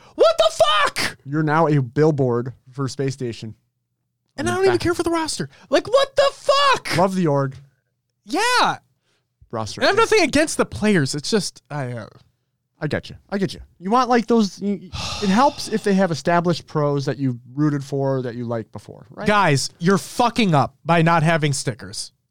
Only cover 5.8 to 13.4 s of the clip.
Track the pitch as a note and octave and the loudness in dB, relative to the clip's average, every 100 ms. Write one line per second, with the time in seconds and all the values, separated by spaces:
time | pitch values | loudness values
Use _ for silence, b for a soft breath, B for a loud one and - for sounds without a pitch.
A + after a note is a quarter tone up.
5.8 | - B4+ C#5 - C#5 - - C#5 C#5+ B4 | 2 2 2 2 0 0 0 2 2 0
6.8 | - D3+ G3 F#3 E3 C#3 C3+ - - _ | -2 0 0 0 0 0 -2 -6 -20 _
7.8 | _ _ _ _ G3+ D4+ A#4+ B4 A#3+ C#3 | _ _ _ _ -8 -2 0 2 2 -2
8.8 | _ _ _ _ _ _ _ A2+ A2 - | _ _ _ _ _ _ _ -8 -6 -2
9.8 | C4+ G4 A4 A4 D#4 C#4 D#4 - A3+ - | 0 2 2 4 2 2 0 0 -4 -2
10.8 | G#3+ F#3+ C3+ D3+ - G#3+ - - _ D3 | 2 2 0 -4 -2 -2 -2 -10 _ -8
11.8 | B2+ A#2+ - - _ _ _ _ _ _ | -8 -10 -14 -20 _ _ _ _ _ _
12.8 | D#3 G2+ - - _ G3 | -6 -4 -6 -16 _ -4